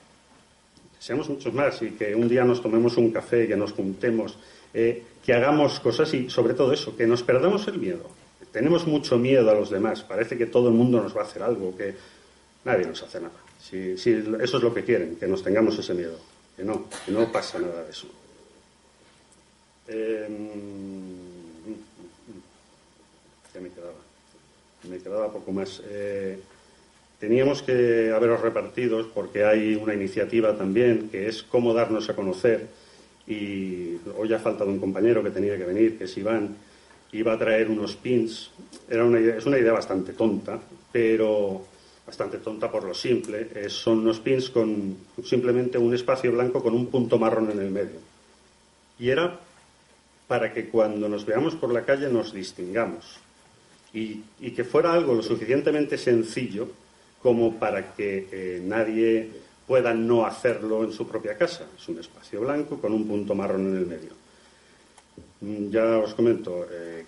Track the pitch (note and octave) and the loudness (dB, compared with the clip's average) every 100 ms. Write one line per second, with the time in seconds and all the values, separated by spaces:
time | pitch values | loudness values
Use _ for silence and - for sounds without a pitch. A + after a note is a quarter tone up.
0 | _ _ _ _ _ _ _ _ - _ | _ _ _ _ _ _ _ _ -20 _
1 | - C3 D#3 C#3 B2+ B2+ C#3 - A2 - | -6 -6 -4 -6 -4 0 0 0 -6 -4
2 | G#2+ A2 A#2+ B2 B2 A#2+ A2+ A2+ A#2+ A#2 | -2 2 4 6 4 4 2 4 4 4
3 | A2+ A2+ - A#2 A2+ G2+ G2+ - F#2+ F#2+ | 2 2 0 2 2 2 -2 -2 -4 -2
4 | B2 A2+ F#2+ - - - - A2+ A#2 A#2 | 0 0 -2 -8 -20 -20 -8 0 0 0
5 | - - - A#2+ C3+ D3+ C#3+ - B2 A#2 | -8 -6 2 4 4 4 4 2 0 2
6 | D#3 C3+ B2 - A2+ B2 C3 D3 - - | 2 0 -2 0 2 4 2 2 -2 0
7 | A#2 B2 - B2+ E3 G#3 G#3 F#3+ G2 - | 2 2 4 4 4 2 -2 -4 -4 -6
8 | - - - - - - D3+ E3+ D#3+ D3 | -10 -20 -20 -20 -10 -2 2 2 2 0
9 | - A#2+ B2+ C3+ A2 G#2+ G2 G2 A2 - | 2 2 4 6 6 6 2 0 0 -2
10 | - G2 A#2 A#2+ A2+ B2 B2 A2+ B2 A#2+ | -4 -4 -2 -2 0 4 6 6 6 4
11 | G2+ G#2 G#2 - A2 G#2+ F#2 F#2 G2 F#2+ | 2 -2 -6 -4 -4 -2 -4 -6 -8 -8
12 | - - _ _ _ _ B2+ G#2+ E2+ D#2+ | -16 -20 _ _ _ _ 0 0 0 -6
13 | - F#2 E2+ - - - - F#2+ F#2 F#2 | -12 -12 -12 -14 -20 -20 -12 -8 -6 -2
14 | A#2+ A2 G#2+ A2 B2 C3+ A#2 G2+ F#2 F2 | 2 2 0 -2 0 0 0 0 0 0
15 | E2 - F#2 F#2+ F#2+ G#2 A2 G2+ - F2+ | -2 -4 -4 -2 0 2 4 2 -2 -4
16 | E2 E2 - _ _ - G2 G2 - - | -6 -10 -18 _ _ -10 -6 -6 -8 -12
17 | - G#2 A2+ G#2 - - F2+ E2+ D#2+ - | -4 0 0 0 -4 -6 -6 -6 -12 -14
18 | - - - - - _ _ _ _ _ | -18 -20 -20 -20 -20 _ _ _ _ _
19 | _ _ _ _ _ _ _ _ A#2 A2 | _ _ _ _ _ _ _ _ -10 -6
20 | A2 G#2+ G#2+ G#2 G#2+ G#2 G2+ G2 G2 F#2+ | -4 -4 -6 -8 -10 -12 -12 -12 -12 -12
21 | F#2 F2+ F2+ F2 E2 D#2+ F#2 A2 - - | -12 -16 -18 -20 -20 -18 -14 -14 -16 -20
22 | F2 - - F#2+ - _ _ _ _ _ | -20 -20 -20 -20 -20 _ _ _ _ _
23 | _ _ _ _ - F#2 F2+ E2+ E2+ - | _ _ _ _ -20 -16 -16 -16 -18 -18
24 | - _ _ _ _ _ _ _ F2 F2+ | -20 _ _ _ _ _ _ _ -14 -12
25 | F#2 G#2 G#2 G2+ F2 F#2+ F#2+ - G#2 G2+ | -6 -4 -4 -6 -6 -4 -4 -8 -12 -8
26 | G2+ G2 F#2+ F#2+ - - _ _ _ _ | -6 -6 -6 -8 -14 -20 _ _ _ _
27 | _ _ G#2+ B2 C3+ C#3 - B2 A#2+ A2+ | _ _ 2 4 4 2 2 4 6 4
28 | A2+ A2 A#2 A2+ A2+ A2 G2+ - A#2+ A2 | 4 4 4 4 2 0 -4 -2 0 0
29 | A2+ G#2 F#2+ G2+ G#2 A2 G#2+ G#2+ A2 G#2 | -2 -4 -2 2 6 6 4 0 0 -2
30 | F#2+ A2 F#2+ A2+ A2 G2+ F#2+ G#2 B2 G#2+ | -2 -2 0 2 2 2 2 4 4 4
31 | - F#2+ G#2 A2 - B2 A#2+ A#2 G#2+ A2 | 0 -6 -4 -6 -2 2 4 2 2 0
32 | A2 G#2 G2 F2+ A#2+ G#2+ - - - - | -2 -4 -4 0 2 2 -2 -16 -20 -20
33 | - _ - G#2+ G2+ G2 F#2+ F2+ F2 E2+ | -20 _ -10 -6 -6 -4 -6 -6 -8 -8
34 | E2+ G2+ A2 A2 A2 G2 G2+ G2 G2 F#2+ | -8 -4 -2 0 0 0 0 0 -2 2
35 | A2+ A2+ G2+ F#2 G2+ G2 F2+ G2 A2+ A2 | 4 4 0 -2 -2 -2 -2 2 2 2
36 | F#2 - G2+ A2+ G#2 G2+ - - - - | -8 -6 -2 -2 -2 -8 -20 -20 -20 -20
37 | _ G#2+ A2+ A2+ A2 A2 A2 G#2+ G2 - | _ -4 0 0 2 2 2 0 -4 -6
38 | B2 B2 A2 - - - - - - A#2 | 0 0 0 -4 -16 -20 -20 -20 -4 2
39 | A#2+ A#2 A2+ A2 D#3 C3+ A2+ A2 - F#2+ | 4 6 4 2 2 4 4 2 0 -4
40 | F#2 - A2+ G2 - - - - - A#2+ | -4 0 0 0 -4 -10 -12 -20 -4 0
41 | A2+ A2 A2 G#2 G2+ F#2+ - - - - | 2 4 2 2 0 -4 -10 -20 -20 -20
42 | - - G#2 G#2+ A2+ G#2+ A2+ A2 F#2+ F2 | -14 -8 -8 -8 -8 -6 -4 -4 -6 -4
43 | - A2+ G#2 G#2+ A2+ G#2+ G2+ - A#2+ A2+ | 0 0 -2 -8 -8 -8 -8 -4 0 2
44 | A2+ A2+ C3+ C3 B2+ A#2 A2 G#2 G2 F#2 | 2 0 0 0 0 0 0 -2 -4 -8
45 | - - - B2+ B2 B2 B2 B2 A#2+ A#2+ | -12 -14 -4 0 2 0 0 0 2 2
46 | - C3 B2+ A#2 B2 B2 A#2 A#2+ A#2+ C3 | 0 0 0 0 0 0 0 0 0 0
47 | A#2 A#2+ A2 A2 A2 G#2 F#2+ G2 F2+ - | 2 2 2 2 0 -2 -2 -4 -6 -10
48 | - _ _ _ _ _ _ _ _ - | -20 _ _ _ _ _ _ _ _ -6
49 | A#2+ C#3 F3 F3 - - _ _ _ _ | 0 2 0 -4 -18 -20 _ _ _ _
50 | _ _ - A#2+ A2 A#2 - A2+ G#2+ G#2+ | _ _ -4 -2 -2 -4 -2 2 2 0
51 | G#2 G#2 G#2 A2 D#3 D#3+ C3 A#2+ A#2+ C#3 | -2 -4 -2 0 0 -2 -2 0 2 0
52 | C#3+ A#2+ G#2 G2+ F2+ - F2+ G#2 G#2 E2 | 2 0 -2 -8 -10 -10 -6 -2 -2 -6
53 | - - - _ _ _ _ _ _ A2 | -14 -20 -20 _ _ _ _ _ _ -8
54 | A2 G#2+ - - B2 - - D3 E3+ E3+ | -8 -8 -16 -14 -10 -6 0 2 4 4
55 | D3 A2+ A2+ A2+ A2 C#3 C#3+ D3+ C#3+ D3 | 4 2 0 -2 0 0 2 0 0 -2
56 | C3 A#2 A2 C#3 B2+ G2 A#2+ - _ _ | 2 2 2 -4 -6 -6 -8 -12 _ _
57 | _ _ B2+ A#2 A#2 A2 G#2+ G2 F#2+ - | _ _ 2 4 2 0 -2 -2 -4 -6
58 | G2+ F#2+ F#2+ F#2+ F#2 F2+ F#2 A2 A2 A2 | -4 -4 -6 -8 -6 -6 -4 -2 0 2
59 | A2+ A2+ A2 - - _ - C3 A#2 A2+ | 4 2 0 -12 -20 _ 0 2 4 2
60 | A2+ A#2 G#2+ - B2+ A2 A2 A2 A2+ - | 2 4 2 0 0 0 0 0 -2 -4
61 | A#2+ A2 G#2 G#2 E3+ - - - - - | -8 -6 -6 0 0 -2 -14 -16 -12 -12
62 | - - - G#2 B2 D3 D3 A2 G#2 A2 | -14 -20 -12 -6 -2 -2 -4 -4 -2 -2
63 | G#2+ G#2 G2+ G2+ G2 F#2+ F#2+ F#2+ F2 E2 | -2 -4 -2 -2 -2 0 0 -2 -2 -6
64 | - - _ _ - _ _ - _ _ | -14 -20 _ _ -20 _ _ -20 _ _
65 | _ - - - G#2 G#2+ G2+ A2 A2+ A2+ | _ -20 -20 -14 -10 -6 -2 2 2 2
66 | G#2 - A#2 G2 F2+ F2 F2 F2 E2+ E2 | 0 2 2 2 -2 -8 -8 -10 -12 -12